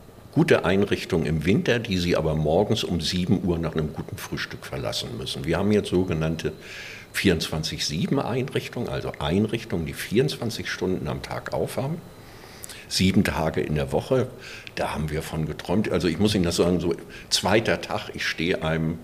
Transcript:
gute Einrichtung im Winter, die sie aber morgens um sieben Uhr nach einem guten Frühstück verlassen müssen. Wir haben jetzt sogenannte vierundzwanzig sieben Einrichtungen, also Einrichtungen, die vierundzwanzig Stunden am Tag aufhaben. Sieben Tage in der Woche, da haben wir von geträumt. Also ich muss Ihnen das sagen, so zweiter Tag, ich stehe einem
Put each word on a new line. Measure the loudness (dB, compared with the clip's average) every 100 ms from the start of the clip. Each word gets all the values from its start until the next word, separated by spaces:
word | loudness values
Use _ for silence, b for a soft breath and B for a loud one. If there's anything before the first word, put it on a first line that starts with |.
| -20 -20 -2
gute | 2 6 6 6
Einrichtung | 4 4 0 0 0 2
im | 2
Winter, | 4 4 4 0
die | 0 0
sie | 2 2
aber | 2 2
morgens | 2 4 4 2
um | 0 -2
sieben | 0 -2 2 2
Uhr | 2 0
nach | 0
einem | -2 -2
guten | -4 -8 -10
Frühstück | -8 -6 -6 -8
verlassen | -10 -6 -6 -6 -6 -8
müssen. | -8 -6
Wir | -2 0
haben | 4
jetzt | 2 4
sogenannte | 2 2 0 0 -2 -4 -6 B B B B B
vierundzwanzig | 2 4 4 0 -2 -4 -4 -2
sieben | -2 0 0
Einrichtungen, | 0 -2 -2 -4 -6 -6 -6
also | -4 -6 -4
Einrichtungen, | 0 2 2 0 -4 -4 -4
die |
vierundzwanzig | -6 -2 2 2 -2 -6 -6 -6
Stunden | -2 -2 -2 -2
am | -6
Tag | -6 -8 -4
aufhaben. | -2 -2 -2 -4 -4 -8 -18 B B B B B B B
Sieben | 2 4 6
Tage | 4 2 0 0
in | 0 0
der | 2
Woche, | 0 2 2 0 -4 B B B
da | -6 -4 -2
haben | -4
wir | -4
von | -4 -4 -4
geträumt. | -4 -2 0 2
Also | 2 2
ich | 2
muss | 2
Ihnen | 4
das | 2 4
sagen, | 4 4
so | 2 -2 -6 B B
zweiter | 0 4 4 4 0
Tag, | -2 -6 -6 -6
ich | -4
stehe | -2 0 2
einem | 2 0 0 -2